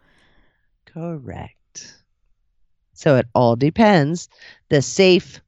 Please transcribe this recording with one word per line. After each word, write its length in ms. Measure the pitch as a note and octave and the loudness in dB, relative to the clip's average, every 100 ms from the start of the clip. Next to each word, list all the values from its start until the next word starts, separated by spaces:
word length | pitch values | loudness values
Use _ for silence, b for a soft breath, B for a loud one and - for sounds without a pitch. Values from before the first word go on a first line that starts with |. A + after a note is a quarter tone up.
| _ _ _ _ _ _ _ _ | _ _ _ _ _ _ _ _
Correct. 1080 | _ E3 E3+ D#3+ A#2 F2 E2 _ _ - - - _ _ _ _ _ _ _ _ _ | _ -14 -12 -12 -14 -16 -18 _ _ -20 -20 -20 _ _ _ _ _ _ _ _ _
So 220 | - E3 C3 | -6 0 0
it 100 | A#2+ | 0
all 200 | G#2+ A#2+ A#2 | 0 0 0
depends. 720 | C#3+ - A3 F#3+ C#3+ E3+ - b b b b | -2 2 2 4 0 -4 -10 b b b b
The 140 | D3 | -2
safe 580 | C3+ - F#3+ F3 - - | -2 2 2 2 0 -16